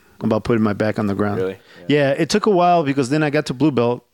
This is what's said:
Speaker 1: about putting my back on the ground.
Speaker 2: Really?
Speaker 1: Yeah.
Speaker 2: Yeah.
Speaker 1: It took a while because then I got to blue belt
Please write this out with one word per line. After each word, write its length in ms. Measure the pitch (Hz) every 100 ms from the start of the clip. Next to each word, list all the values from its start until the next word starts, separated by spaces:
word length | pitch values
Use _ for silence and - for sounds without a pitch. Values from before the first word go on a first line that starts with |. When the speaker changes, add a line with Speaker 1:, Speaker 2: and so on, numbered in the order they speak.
| _ -
Speaker 1:
about 220 | 110 107
putting 200 | - 117
my 100 | 110
back 260 | 104 107 104
on 80 | 104
the 80 | 98
ground. 240 | 104 101
Speaker 2:
Really? 160 | 92 95 _ - -
Speaker 1:
Yeah. 100 | 147
Speaker 2:
Yeah. 120 | 135
Speaker 1:
It 180 | 139 160
took 160 | 208 220
a 60 |
while 320 | 180 175 175
because 260 | 143 139 123
then 140 | 151
I 80 | 151
got 160 | 147 147
to 80 | 127
blue 160 | 156
belt 340 | 123 120 123 -